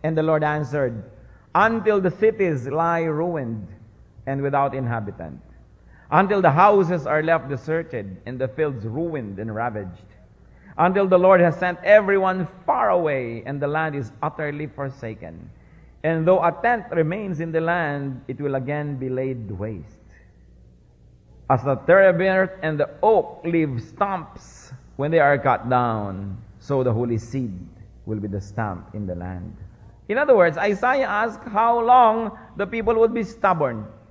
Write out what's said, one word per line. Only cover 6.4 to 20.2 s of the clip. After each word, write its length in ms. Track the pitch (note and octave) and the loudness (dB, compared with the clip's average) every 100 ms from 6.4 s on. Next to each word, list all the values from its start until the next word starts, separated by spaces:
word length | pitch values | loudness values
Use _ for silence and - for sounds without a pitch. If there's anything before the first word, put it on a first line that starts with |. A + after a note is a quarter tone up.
the 80 | F3 | 4
houses 560 | D3 G3+ G3+ E3+ F3 | 6 6 6 2 -2
are 160 | C#3 D3+ | 0 0
left 280 | D#3 E3 C3+ | 2 0 -2
deserted 680 | C3+ - E3 E3 B2 G2 F#2 | -8 -4 -6 -4 -10 -10 -12
and 160 | - B2+ | -12 -6
the 60 | B2+ | -6
fields 400 | - D3+ B2+ A2 | -2 -4 -4 -8
ruined 500 | B2 E3+ D3+ G#2+ G2 | -6 -6 -6 -8 -8
and 160 | A2+ | -8
ravaged, 560 | G#2+ A#2+ G#2+ F#2+ E2+ - - - _ - - - | -6 -6 -6 -10 -14 -20 -20 -20 _ -20 -20 -16
until 300 | - F3 G3 | 0 2 2
the 140 | F#3+ F3+ | 4 6
Lord 200 | F#3 F#3 | 8 6
has 160 | F3 | 6
sent 220 | - F3+ E3+ | 2 -4 -4
everyone 640 | F#3 G#3+ G3 G3 F#3+ F#3 E3 - | 6 6 6 2 2 -2 -6 -6
far 240 | - C#4 A3 | -4 0 2
away 540 | F3+ D#3 C3+ A#2+ A#2 | 2 2 -2 -4 -8
and 160 | A2+ C#3+ | -8 -6
the 60 | C#3+ | -2
land 260 | D3+ D#3+ | -2 -2
is 180 | C#3+ A2+ - | -4 -10 -6
utterly 420 | D3+ - D3 D3 | -8 -4 -8 -6
forsaken. 840 | D3+ - C#3 C3 A2+ G#2+ E2 E2 D#2+ - - - - - | -10 -8 -10 -8 -12 -12 -14 -16 -20 -20 -20 -20 -20 -4
And 240 | D#3 E3 | -2 2
though 160 | E3 F#3 | 4 4
a 100 | F3 | 2
tent 380 | - A#3+ A#3+ - | 0 0 -2 -2
remains 520 | E3+ D#3 F3+ G3+ D#3 | -2 -2 -2 -6 -6
in 100 | E3 | -4
the 100 | D#3+ | -2
land, 640 | E3 F3 D#3 C#3+ C#3 B2+ - | -2 -2 -2 -4 -6 -10 -10
it 140 | C3 | -6
will 140 | C#3+ | -4
again 420 | C3+ B2+ D3 D3 C3+ | -4 -4 -6 -6 -6
be 100 | C3 | -4
laid 440 | B2+ C3 B2+ G#2 | -4 -4 -6 -8
waste. 500 | F#2+ G#2+ G2 C#2+ - - - | -8 -8 -10 -14 -20 -20 -20